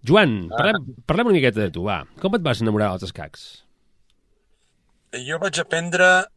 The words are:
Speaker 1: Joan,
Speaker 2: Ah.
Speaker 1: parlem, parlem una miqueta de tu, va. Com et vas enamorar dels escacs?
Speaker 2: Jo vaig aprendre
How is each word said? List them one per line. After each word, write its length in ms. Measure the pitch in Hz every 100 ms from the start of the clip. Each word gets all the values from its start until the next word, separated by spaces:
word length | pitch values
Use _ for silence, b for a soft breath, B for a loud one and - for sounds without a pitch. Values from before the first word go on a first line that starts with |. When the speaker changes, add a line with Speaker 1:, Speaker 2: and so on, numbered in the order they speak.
Speaker 1:
Joan, 460 | 117 190 180 107 85
Speaker 2:
Ah. 60 | 110
Speaker 1:
parlem, 380 | 180 214 127 123 -
parlem 200 | 165 240
una 80 | 185
miqueta 220 | 131 107
de 100 | 101
tu, 140 | 80
va. 200 | 98 90 69 -
Com 160 | 190
et 80 | 208
vas 180 | 160 110
enamorar 300 | 113 104 104
dels 140 | 92
escacs? 600 | 90 - 73 - - - _ _ _ _ _ _ _ _ _ _ _ _ _ _ _
Speaker 2:
Jo 260 | 127 127 160
vaig 200 | 190 170
aprendre 680 | 165 165 170 180 185 185 190